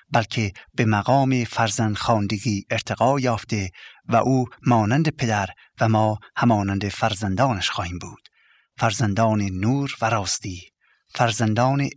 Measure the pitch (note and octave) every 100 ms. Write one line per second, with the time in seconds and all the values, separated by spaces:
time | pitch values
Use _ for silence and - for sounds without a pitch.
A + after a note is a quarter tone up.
0 | _ A#2 G#2 - G2+ - - - A2 G#2
1 | G2+ C3+ C3 B2+ A#2 - A2+ - A2+ G#2
2 | - A2 G2+ G#2+ B2 G2+ - A2+ - G#2
3 | A#2+ C#3 B2 A2 - G#2+ F#2+ - - -
4 | - A2+ G#2+ C3 B2 - B2+ A#2+ G#2 C#3
5 | D#3 - A#2 G#2 F#2+ - _ - A2+ A2
6 | G#2+ G#2 - - A#2+ G#2+ G2 G2 G2+ -
7 | A#2 G#2 G#2 F#2+ C3+ G2 - - F2 F2
8 | E2+ - _ _ _ _ _ - A#2 G#2
9 | G#2+ G2 A2+ G#2+ G2 F#2 G#2+ C#3 C#3 -
10 | A2+ A2+ F2+ - F2+ F2 - _ _ _
11 | _ - A#2+ G#2+ A2 G#2+ B2+ C#3 C#3